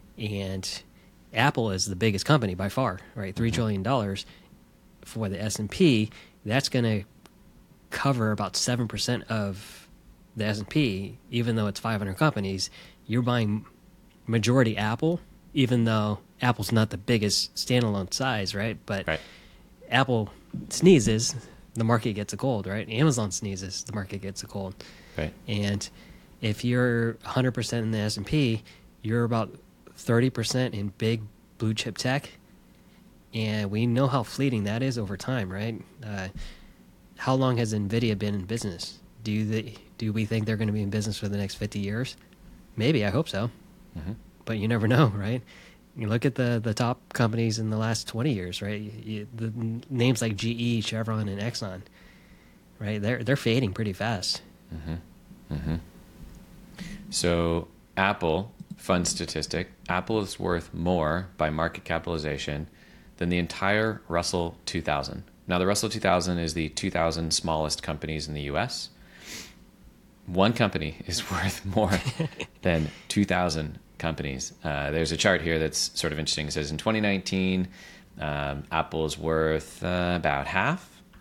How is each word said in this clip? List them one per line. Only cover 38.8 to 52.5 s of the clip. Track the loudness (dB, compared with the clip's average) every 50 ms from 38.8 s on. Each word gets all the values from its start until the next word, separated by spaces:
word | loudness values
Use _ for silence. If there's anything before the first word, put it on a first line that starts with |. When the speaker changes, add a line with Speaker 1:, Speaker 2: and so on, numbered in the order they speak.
| -10 -12 -12 -16 -20 -20 -20 -10 -4
Speaker 1:
Do | -2 0 0 0
they, | 0 0 -2 -2 -4 -14 -16 -20 -20 -10
do | -4 -4 -2
we | 0 0 0
think | 0 0 0 0
they're | 0 0
gonna | 0 0 0 0
be | 0
in | 0 0
business | 0 0 0 -2 -4
for | -4 -4 -2
the | -2
next | -2 -2 -4 -4
fifty | -6 -6 -4 -4 -4
years? | -4 -2 -2 -2 -4 -4 -6 -16 -20 -20 -20 -20 -20 -20 -20 -20 -20 -12 -4
Maybe, | 0 2 4 4 4 2
I | 2
hope | 2 0 0 0
so. | -2 -2 -2 -2 -4 -10 -20 -20 -20 -20 -20 -14 -12
Speaker 2:
Mm-hmm. | -10 -8 -8 -10 -10 -14 -20 -20 -12 -6
Speaker 1:
But | -4 -4
you | -2 0
never | 2 2 2 4
know, | 6 6 8 6 6 4
right? | 0 -2 -2 -4 -4 -6 -10 -20 -20 -20 -20 -20 -20 -20 -18 -8
You | -6 -2
look | 0 0 2 2
at | 0 0
the, | 2 0 2 2 0
the | 0 -2 0
top | 0 0 0 0 -4 -8 -10 0
companies | 2 2 2 4 2 0 0 0
in | 0 -2 -2
the | 0
last | 0 0 0 -2 -2 -4
twenty | -6 -4 -2 0 0 0
years, | -2 -4 -6 -6 -6
right? | -6 -6 -6 -6
You, | -8 -10 -12 -12 -10 -8 -8 -8 -8 -10 -8
the | -6 -6
n-, | -4 -4 -4 -4 -4 -4 -6 -6 -4
names | 0 4 4 4 4 4
like | 2 -2 0
G | 0 -2 -2
E, | -2 0 0 0 0 0
Chevron, | 0 -2 -2 -2 -2 0 0 0 0 -2
and | -2 -2
Exxon, | -4 -4 -4 -4 -6 -6 -8 -10 -14 -18 -20 -20 -20 -20 -20 -20 -20 -20 -20 -20 -20 -20